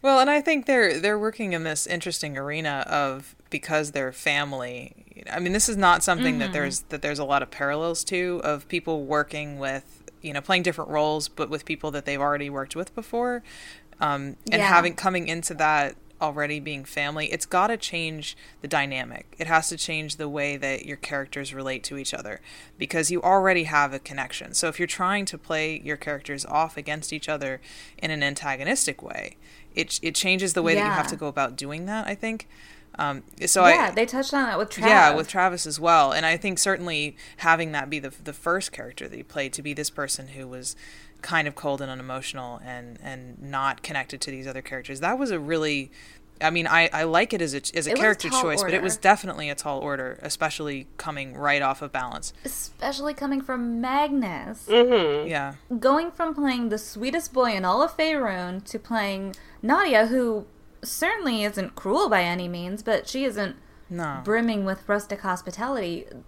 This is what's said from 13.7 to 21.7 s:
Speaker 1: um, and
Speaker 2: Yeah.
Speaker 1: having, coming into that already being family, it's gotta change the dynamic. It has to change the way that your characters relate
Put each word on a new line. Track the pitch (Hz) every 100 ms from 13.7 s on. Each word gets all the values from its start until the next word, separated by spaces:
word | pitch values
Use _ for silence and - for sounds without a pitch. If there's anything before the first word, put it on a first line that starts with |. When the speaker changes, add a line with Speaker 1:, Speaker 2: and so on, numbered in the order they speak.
| - - -
Speaker 1:
um, | 147 143 139 - -
and | 202
Speaker 2:
Yeah. | 202
Speaker 1:
having, | 175 175
coming | 170 190 185 170
into | 165 165
that | 156 156 151 143 - - -
already | 156 147 147 151
being | 143 143
family, | 131 - 143 156 151
it's | 156 -
gotta | 180 202 226
change | - 170 160 156 147 - - -
the | 143
dynamic. | 156 139 131 120 120 - -
It | 160
has | 160 160
to | 165
change | - 160 156 -
the | 151
way | 143 143 139
that | 139 135 -
your | 139
characters | - 143 135 - 139
relate | 135 135